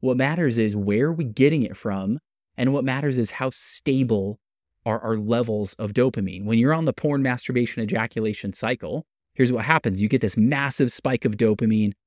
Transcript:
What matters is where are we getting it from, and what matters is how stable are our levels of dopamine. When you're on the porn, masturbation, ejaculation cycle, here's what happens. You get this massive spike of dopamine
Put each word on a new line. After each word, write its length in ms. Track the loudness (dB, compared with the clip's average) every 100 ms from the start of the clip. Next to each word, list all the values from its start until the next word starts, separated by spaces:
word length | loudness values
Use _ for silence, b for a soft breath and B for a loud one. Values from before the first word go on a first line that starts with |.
What 160 | 0 2
matters 420 | 0 2 0 2
is 160 | 0
where 320 | 0 0 2 2
are 60 |
we 120 | 0
getting 380 | -4 4 4 4
it 140 | -2 -4
from, 420 | -6 -4 -2 -4 _ _ _ -4
and 180 | -2
what 100 | 0
matters 340 | -2 -2 -2 0
is 120 | -2
how 200 | -2 -6
stable 920 | -6 -10 -6 0 0 2 0 -2 -6 _ _ _ _
are 160 | -4 -4
our 160 | -2 -4
levels 580 | 0 0 0 -2 -4
of 180 | -6 -4
dopamine. 520 | 2 0 0 -4 -4
When 140 | 0 2
you're 160 | 4
on 100 | 2
the 80 | 0
porn, 300 | -2 -2 0
masturbation, 600 | 0 -2 -2 -2 -2 -4
ejaculation 680 | -4 -2 -4 -4 -4 -4 -8
cycle, 540 | -6 -4 -4 -6 -8 -8 _ _
here's 180 | 0 2
what 120 | 2
happens. 380 | 2 2 2 0
You 60 | 2
get 120 | 2
this 160 | 0 2
massive 560 | 2 2 -2 0 0
spike 320 | 0 -2 0
of 120 | 0 2
dopamine 560 | 2 2 2 2 2 -2